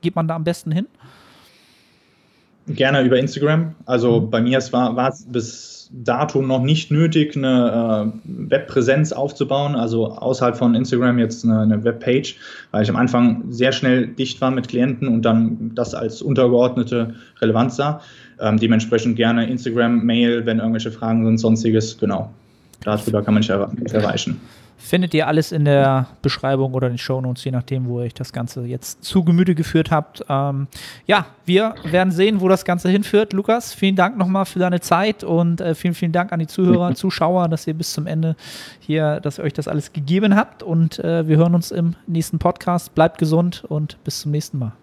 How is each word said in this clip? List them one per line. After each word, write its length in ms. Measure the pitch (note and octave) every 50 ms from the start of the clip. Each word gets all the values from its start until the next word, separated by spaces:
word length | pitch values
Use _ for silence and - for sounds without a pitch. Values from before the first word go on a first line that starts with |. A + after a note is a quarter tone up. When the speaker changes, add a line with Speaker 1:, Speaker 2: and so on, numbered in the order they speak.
Speaker 1:
geht 160 | - E3+ -
man 100 | E3+ E3
da 80 | D#3+ E3
am 80 | E3 D#3+
besten 300 | E3+ E3+ - - E3 D#3
hin? 160 | F3 A3+ - _ _ - - - - - - - - _ _ _ _ _ _ _ _ _ _ _ _ _ _ _ _ _ _ _ _ _ _ _ _ _
Speaker 2:
Gerne 360 | - D3+ - C3 C3+ C#3 C#3 C3
über 140 | B2+ C3
Instagram. 600 | B2 C3 D3 - - C#3+ D3 D#3 D#3+ E3 D#3+ - _ -
Also 340 | - B2+ B2 A#2 B2 A#2 A#2
Speaker 1:
Mhm. 100 | A2+ A2
Speaker 2:
bei 100 | A2+ A2+
mir, 180 | A#2 B2 C3 C3
es 140 | B2+ - -
war, 240 | B2 B2+ A#2+ A#2
war 140 | B2 B2 C3+
es 140 | C3 - -
bis 540 | B2 B2 A#2 A2 - - - - - - - - _ -
dato 460 | B2+ A#2 A#2 A#2+ B2+ D3+ D3 - C#3
noch 220 | C3 C3 C3 C3 B2
nicht 280 | C#3 D#3 D#3 - -
nötig, 460 | D3+ D3+ E3 E3 D#3+ E3 D3 D3 -
eine, 800 | C#3+ C3+ C3 C3 B2+ A#2+ A#2 G#2+ A#2 A#2 A2+ A2 G#2+ G#2+ A2 G#2+
äh, 40 | - -
Webpräsenz 880 | - - - - - - C3+ - - - C#3 A#2 A#2 C3+ D3+ D#3 D#3 -
aufzubauen, 640 | - C#3 C#3+ - - C#3+ A#2+ C3 C#3 C#3+ C#3+ D3
also 420 | B2 A2+ A2+ A2+ A2+ A2 G#2+ -
außerhalb 400 | - - B2 C3 - B2+ A#2+ A#2
von 180 | - B2+ A#2+ A#2
Instagram 440 | A2+ B2+ - - A#2+ B2 B2 A#2+ A#2+
jetzt 260 | A#2 A2+ A#2 - -
eine, 160 | A#2 A2 A2
eine 240 | G#2+ G#2+ G#2+ G#2 G#2+
Webpage, 540 | A#2 A#2 A#2 - B2 B2 C3 B2+ - - - - - - - - _
weil 120 | - G#2 G#2+
ich 60 | G2+
am 80 | F#2+
Anfang 480 | - B2 B2 B2 A#2+ B2 A#2+ A2 A2 - -
sehr 220 | B2 A#2 B2 C3 C3
schnell 340 | - - C3 B2+ B2+ A#2+
dicht 340 | - - - C3 B2+ - -
war 100 | C3+ C3
mit 180 | C3 B2+ - -
Klienten 380 | - A#2 B2 C#3+ C3 A#2 C#3
und 140 | C3+ A#2 A#2
dann 520 | A2 A#2 A2+ A2+ A2+ A2+ A2+ - A2 A2+ A2+
das 200 | B2 A#2+ - -
als 280 | A#2 A2+ A2 - - -
untergeordnete 920 | - B2+ C3 C3 B2 A#2+ A#2+ B2 B2 B2 B2+ A#2 A2+ B2+ A#2+ A2+ A2+ A#2 - - - _ _ -
Relevanz 340 | A2+ A2 A2+ A#2+ A#2+ -
sah. 240 | - C#3+ D3 D3+ D#3 - - - - - - - _
Ähm, 180 | - A2 G#2+ A2
dementsprechend 580 | A2+ A2+ A#2 A2 A2 - A#2+ A2+ A2 A#2+ A2+
gerne 300 | A2 A#2 A#2 A#2 A#2+ A2+ A2
Instagram, 560 | B2+ A#2+ - B2 A2+ A#2+ A#2 A#2 A#2+ A#2 G#2+
Mail, 400 | A#2+ A#2 A#2 A#2+ A#2+ A#2+ A#2+ A2+
wenn 140 | A#2 A2 A2+
irgendwelche 320 | G#2 A2+ A2+ A2+ A2+ A#2 A2
Fragen 340 | - A#2 A2+ A2+ A2+ A2+
sind, 100 | A2+ A2+
sonstiges, 640 | A2 A2 A2+ A2+ G#2+ A2 A2+ A2 A2 G#2+ - - -
genau. 340 | - G2+ F#2+ F#2+ - - - - _ _ _ _ _ _ - _ -
Darüber 380 | G#2 G#2+ G2+ - - A2 G#2 G2+
kann 120 | - G#2+
man 60 | G#2+ G#2
mich 80 | -
erwa-, 200 | F#2+ G2+ G2+ G2+ - - A#2+ A2 A2
erreichen. 480 | A2 G#2 G2 - - - - - - - - - - - - _
Speaker 1:
Findet 380 | _ - - - F3+ F3+ E3+ -
ihr 140 | D#3 D3 B2+
alles 240 | D3+ D#3 D#3 - -
in 120 | D#3 D3
der 440 | D3 C#3+ C#3 C#3 C3+ C3+ C3 C3 - - _ -
Beschreibung 520 | C#3+ - - - C3+ C#3 C3 C3+ C3 B2+
oder 140 | C3 B2+ B2
in 60 | B2
den 40 | A#2
Shownotes, 460 | - - C3+ C3 B2+ B2+ B2 B2 -
je 80 | C#3 C3
nachdem, 340 | B2 A#2+ - C3 C3 B2+
wo 140 | A#2+ A#2+ A#2+
ihr 60 | B2
euch 80 | A#2 -
das 180 | - C3 - -
Ganze 320 | B2+ A#2+ A#2+ - C3 A#2+
jetzt 400 | A#2+ B2+ B2+ - - - _ -
zu 180 | - - F#3+ F3
Gemüte 320 | D#3+ E3+ E3+ F#3 F3+ F3
geführt 380 | D3+ E3 - - E3 D#3 - E3
habt. 320 | D3+ D3 - _ - - -
Ähm, 380 | C#3+ C3+ C#3 C#3+ C#3 C3+ C#3 C3 - - - - - - _
ja, 200 | - G3+ G3+ F3+ - - _ _
wir 300 | - F3+ F#3 A3 A3 - - - D#3+
werden 220 | D#3 F3+ F#3 F#3
sehen, 300 | F3 E3 F#3+ G#3+ A3 G3+
wo 80 | F#3 F#3
das 160 | F#3+ F#3 -
Ganze 240 | - F3+ F3 - F#3
hinführt. 440 | F#3+ G#3 G#3 - - G#3 A3 G#3 G3
Lukas, 400 | F#3+ G3+ - A3 A#3+ - - -
vielen 220 | - - G3 G3
Dank 240 | F#3+ F3+ G3 C4 A3
nochmal 260 | F#3 F3+ F#3 G3 G3
für 140 | - - F3+
deine 220 | F3+ F3+ F3+ F3
Zeit 420 | - - F3+ E3+ G3 G#3+ G#3 - -
und, 380 | E3 E3+ E3 E3+ E3+ E3+ E3
äh, 160 | - E3+ E3
vielen, 180 | - - F3+ E3+
vielen 160 | - - E3+
Dank 220 | D#3+ F3 F3 G3 -
an 80 | E3
die 80 | E3 D3+
Zuhörer, 480 | - - F#3+ F3+ F3 F3 F3 F3 E3+
Zuschauer, 500 | - - F#3+ - - E3 D#3+ F3+ F#3 F3
dass 180 | E3 E3 D#3 - -
ihr 60 | D#3
bis 180 | D#3+ E3 - -
zum 160 | - D3+ E3
Ende 260 | D#3+ D#3+ D#3+ D#3+ D#3+ - - - - - - - - _
hier, 400 | _ - D3+ D#3 D#3 D3+ D3+ -
dass 180 | F3+ D3 C#3 -
ihr 60 | -
euch 80 | D3+ -
das 160 | - D3 -
alles 240 | - D3+ D3 - _
gegeben 420 | D#3 C#3+ C3+ E3 F#3+ G#3+ G#3+ G3+
habt. 300 | G#3 B3 - - _ -
Und, 340 | G3 E3+ E3 E3 D#3+ - -
äh, 300 | - E3+ E3 E3 D#3+ D#3
wir 80 | D#3
hören 180 | D#3 E3 E3+ F3
uns 160 | F3 E3+ -
im 240 | - F3 E3+ E3+ E3+ - _ -
nächsten 320 | E3+ E3 D#3+ - - D#3+
Podcast. 520 | - F3 F3 - - - F3 F3 - - _
Bleibt 220 | - D#3 E3 - -
gesund 440 | E3+ D#3 D#3+ E3 E3+ F3+ F3 - - -
und 340 | D#3 D3+ D3+ D3+ - - _
bis 200 | - - - -
zum 100 | D3 D3
nächsten 260 | D3+ D3+ - - C#3
Mal. 140 | B2 G#2+ - _